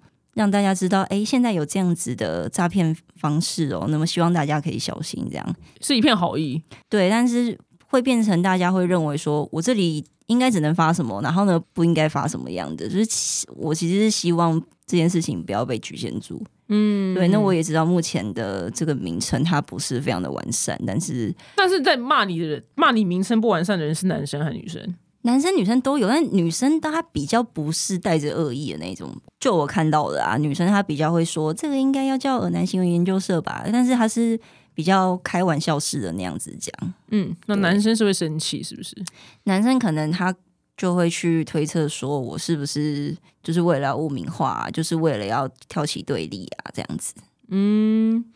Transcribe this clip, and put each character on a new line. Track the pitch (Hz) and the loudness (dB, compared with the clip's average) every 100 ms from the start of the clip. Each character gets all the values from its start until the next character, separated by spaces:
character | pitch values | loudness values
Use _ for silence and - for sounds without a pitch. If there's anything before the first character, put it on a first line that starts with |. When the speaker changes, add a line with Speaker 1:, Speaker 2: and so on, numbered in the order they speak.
| _ _ _ | _ _ _
Speaker 1:
让 | - 208 | -2 2
大 | 202 | 2
家 | 196 | 2
知 | 190 185 | 2 2
道， | 196 | 2
哎， | - 196 | 0 -2
现 | 220 254 | 0 2
在 | 247 | 2
有 | 180 151 | 0 -2
这 | 196 | 0
样 | 180 | 0
子 | 170 - | 0 -2
的 | 127 98 85 82 | -4 -4 -4 -4
诈 | - 175 | -2 0
骗 | 196 165 160 _ _ | 2 2 0 _ _
方 | 151 147 | -2 0
式 | - - 147 | 0 -2 -2
哦， | 87 110 | -2 -2
那 | 156 | 0
么 | 165 | 0
希 | 175 | 0
望 | 170 | 2
大 | 175 143 | 2 0
家 | 151 | -2
可 | 151 | -2
以 | - | -4
小 | - - | -6 -6
心 | - - - | -8 -8 -8
这 | - | -6
样。 | - 175 - - | -6 -8 -10 -8
Speaker 2:
是 | - 262 | -2 4
一 | |
片 | 277 214 | 4 4
好 | 170 127 | 2 -2
意。 | 156 147 - - - | -2 -4 -8 -18 -2
Speaker 1:
对， | 208 185 | 2 4
但 | 226 247 | 4 2
是 | 240 240 - _ _ _ | 2 0 -4 _ _ _
会 | 262 | 0
变 | 254 240 | 2 2
成 | 214 170 | 4 4
大 | 190 185 | 4 2
家 | 180 | 2
会 | 185 180 | 2 2
认 | 180 156 | 2 0
为 | 147 | -2
说 | 151 147 - | -2 -2 -2
我 | 156 | -2
这 | 165 | 0
里 | 226 175 151 - _ - | 2 2 0 -8 _ 0
应 | 240 | 2
该 | 254 | 4
只 | 196 | 4
能 | 151 | 2
发 | 175 160 | 4 2
什 | 175 | 2
么， | 120 98 | -2 -2
然 | 123 | -2
后 | 175 | 2
呢 | 202 170 - | 2 2 0
不 | - | 0
应 | 170 | 2
该 | 160 156 | 4 2
发 | 143 165 | 0 -4
什 | 87 | -6
么 | 64 | -8
样 | 90 76 82 | -8 -8 -8
的， | 104 | -4
就 | 190 | -2
是 | |
其-， | 220 - - - - - | 0 -2 -4 -4 -6 -8
我 | 147 | -4
其 | 160 170 | -2 0
实 | |
是 | 196 220 | 2 2
希 | 208 170 | 2 0
望 | 170 170 160 - _ - | 2 2 2 -2 _ -2
这 | 180 | 2
件 | 165 | 4
事 | 180 | 2
情 | 160 95 | -2 -4
不 | - | -4
要 | 101 | -4
被 | 131 117 | -2 -4
局 | - 76 | -8 -10
限 | - - | -8 -8
住。 | - 80 - _ - | -10 -12 -14 _ -2
Speaker 2:
嗯。 | 208 214 202 190 | 0 2 2 0
Speaker 1:
对， | 185 175 | 2 4
那 | 208 | 4
我 | 196 | 4
也 | 175 | 2
知 | 165 | 2
道 | 160 | 2
目 | 160 180 | 2 2
前 | 160 - - | 0 -2 -4
的 | 151 101 98 87 | -4 -4 -4 -6
这 | - 156 | -4 -2
个 | |
名 | 135 90 85 | -2 -4 -4
称 | - 117 | -2 0
它 | 170 147 | 0 0
不 | - - | -2 -6
是 | - 127 | -6 -4
非 | 147 | -2
常 | 90 | -2
的 | 76 | -4
完 | - - | -6 -6
善， | - - - 98 | -4 -4 -6 -4
但 | 107 | -4
是 | - 127 110 - - - | -4 -4 -4 -6 -6 0
Speaker 2:
但 | 370 | 2
是 | 370 | 4
在 | 269 269 | 2 0
骂 | 247 285 | 2 0
你 | 196 165 | 0 -2
的 | 165 | -4
人， | 147 - | -6 -8
骂 | - 311 | 0 2
你 | 226 | 4
名 | 185 180 | 2 0
称 | 190 226 | 2 2
不 | 226 | 2
完 | 170 | 2
善 | 175 190 | 2 0
的 | |
人 | 151 | -2
是 | 156 185 | -2 -2
男 | 156 | -2
生 | 147 147 | -4 -4
还 | 156 | -4
是 | 151 | -6
女 | - | -10
生？ | - - 175 _ _ | -12 -10 -12 _ _
Speaker 1:
男 | 233 254 | 0 2
生 | 339 381 | 4 2
女 | |
生 | 190 247 | 2 2
都 | 262 285 | 2 2
有， | 196 | 2
但 | 294 285 | 2 2
女 | 190 165 | 2 2
生 | 170 262 320 | 2 2 2
她 | 311 320 | 0 -4
比 | 330 - 143 | -4 -4 0
较 | 226 | 0
不 | 233 - 151 | 0 -4 -4
是 | 160 - 185 | -2 -2 -2
带 | 202 160 | 0 0
着 | 143 | 0
恶 | 135 151 | -2 -2
意 | 131 139 | -4 -6
的 | 78 | -8
那 | 87 | -8
种， | 95 73 - - - | -10 -12 -14 -18 -4
就 | 262 | 0
我 | 180 143 | 2 2
看 | 190 156 | 2 2
到 | 151 101 | 2 2
的 | 73 | -2
啊， | 67 113 | 0 0
女 | 147 | 0
生 | 139 175 | 0 2
她 | 202 | 2
比 | 196 147 | 2 0
较 | 180 | 2
会 | 170 | 2
说 | 165 165 156 | 0 0 -2
这 | 170 302 | -2 -2
个 | 269 | 0
应 | 269 | 2
该 | 269 | 0
要 | 269 262 | 0 0
叫 | 269 247 | 0 0
恶 | 180 | 0
男 | 170 185 | 0 0
行 | 185 | 0
为 | 180 | 2
研 | 175 | 2
究 | 180 190 | 2 0
社 | 185 175 | 0 -2
吧， | - - - | -2 -6 -2
但 | 233 | 2
是 | 247 | 2
她 | 254 220 | 4 2
是 | 233 233 226 - - _ | 2 0 0 -6 -20 _
比 | - | -4
较 | 156 190 185 180 | 2 4 4 0
开 | - 175 | -2 0
玩 | 180 151 | 2 0
笑 | 165 151 | 0 0
式 | - 147 | -2 -4
的 | 92 | -4
那 | 87 | -4
样 | 90 73 | -6 -6
子 | - - | -10 -12
讲。 | - - 180 - - | -12 -8 -10 -10 -4
Speaker 2:
嗯， | 214 175 170 - | -2 -2 -6 -4
那 | 208 | 0
男 | 180 202 | 2 4
生 | 214 | 4
是 | 226 | 4
会 | 208 | 2
生 | 190 160 156 | 2 -2 -4
气 | - - | -4 -6
是 | - - | -8 -12
不 | |
是？ | - | -14
Speaker 1:
对。 | - 185 - - - | -12 -14 -14 -20 -8
男 | - 190 | 0 2
生 | 233 262 | 4 2
可 | 226 | 2
能 | 156 156 | 0 0
他 | 175 180 180 _ _ _ - | 0 -2 -4 _ _ _ -4
就 | 185 | 0
会 | 180 170 | 2 2
去 | 165 170 165 | 2 0 2
推 | 156 160 160 | 0 -2 -2
测 | 165 147 | 0 -2
说 | - 131 147 | -2 -4 -4
我 | 127 - | -4 -6
是 | - 160 | -2 -2
不 | |
是 | 139 147 151 147 143 165 _ _ | -2 -2 -2 -2 -4 -8 _ _
就 | - | -2
是 | 170 | 2
为 | 175 139 | 2 2
了 | 139 | 0
要 | |
污 | 123 156 | -2 -4
名 | 131 90 | -4 -6
化 | - 135 | -4 -2
啊， | 60 - | -2 -6
就 | 123 | -4
是 | 160 165 | -2 0
为 | 160 117 | 0 0
了 | 98 | -2
要 | 117 135 - - | -2 -4 -8 -10
挑 | - | -4
起 | 151 82 | -4 -4
对 | - 117 80 | -4 -4 -4
立 | 98 - - | -8 -12 -12
啊， | - | -12
这 | - | -10
样 | - - | -8 -8
子。 | - - - _ - | -8 -12 -20 _ -6
Speaker 2:
嗯， | 190 202 214 214 220 220 226 226 | 0 2 4 4 4 2 2 -2